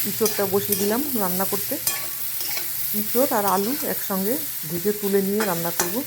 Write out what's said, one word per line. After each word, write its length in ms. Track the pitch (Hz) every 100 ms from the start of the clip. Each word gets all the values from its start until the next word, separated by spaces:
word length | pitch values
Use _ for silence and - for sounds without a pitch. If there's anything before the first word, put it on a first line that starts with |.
ইঁচড়টা 400 | 208 - 214 - 196
বসিয়ে 340 | 196 202 190
দিলাম 200 | 202 226 294 247
রান্না 300 | 185 185 190
করতে। 280 | 196 - 285 - - - - - - - - - - -
ইঁচড় 360 | 214 208 240 285
আর 100 | 233 202
আলু 260 | 185 202 294 254
একসঙ্গে 460 | 190 - 190 196 294 - - 156
ভেজে 260 | 170 190
তুলে 280 | 208 202 196
নিয়ে 200 | 190 208
রান্না 260 | 214 170 170
করব। 240 | 170 175 208